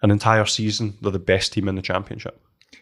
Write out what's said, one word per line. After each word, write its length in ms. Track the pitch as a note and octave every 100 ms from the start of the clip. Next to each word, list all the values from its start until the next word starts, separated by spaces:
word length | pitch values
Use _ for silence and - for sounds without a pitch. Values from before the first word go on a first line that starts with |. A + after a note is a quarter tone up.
an 80 | G#2
entire 340 | G2+ A2 A2 G#2
season, 500 | - G#2+ G#2 G#2+ G2+
they're 120 | G#2
the 60 | F#2+
best 320 | F#2 F#2+ -
team 160 | - F#2+
in 80 | F#2+
the 60 |
championship. 580 | F#2 F#2 G#2 A2 - - _ _ _ -